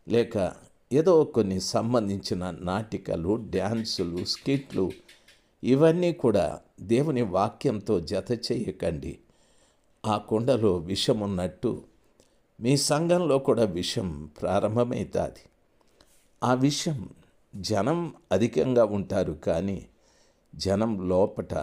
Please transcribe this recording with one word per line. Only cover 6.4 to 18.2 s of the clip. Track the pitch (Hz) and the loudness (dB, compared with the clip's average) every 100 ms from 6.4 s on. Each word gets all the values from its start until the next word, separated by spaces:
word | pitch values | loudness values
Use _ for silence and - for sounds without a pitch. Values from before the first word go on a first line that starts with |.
| 80 - _ - | 0 -4 _ -12
దేవుని | 95 120 151 127 | 0 0 2 0
వాక్యంతో | 113 92 107 - 147 107 - 98 | 0 0 0 -2 -4 -2 -2 -2
జత | 78 98 - 117 - | -2 -6 -4 -4 -2
చేయకండి. | 123 101 - 90 78 73 - _ _ _ _ _ _ _ _ 113 | -4 -4 -4 -4 -4 -6 -12 _ _ _ _ _ _ _ _ -2
ఆ | 104 | -2
కుండలో | - 110 120 123 110 90 | 0 0 2 4 4 2
విషం | 80 107 - 113 | 0 -2 2 2
ఉన్నట్టు | 101 95 90 - 117 - - _ _ _ _ _ _ - | 0 -2 -4 -2 -4 -4 -8 _ _ _ _ _ _ -6
మీ | 113 139 | 0 2
సంఘంలో | - 151 170 175 170 135 | 2 0 2 2 4 2
కూడా | 135 113 | 2 2
విషం | 113 85 87 - 95 73 76 - | 2 0 -4 -4 -4 -6 -12 -6
ప్రారంభమవుతాది. | 87 98 101 113 120 123 90 92 85 - - _ _ _ _ _ _ _ _ - | -2 0 0 0 0 -2 -4 -2 -4 -6 -20 _ _ _ _ _ _ _ _ -6
ఆ | 117 | 0
విషం, | 127 139 143 - 139 95 - _ _ _ 104 | 2 2 0 -4 -6 -8 -16 _ _ _ -10
జనం | 87 104 110 170 165 - | -2 0 0 0 -4 -8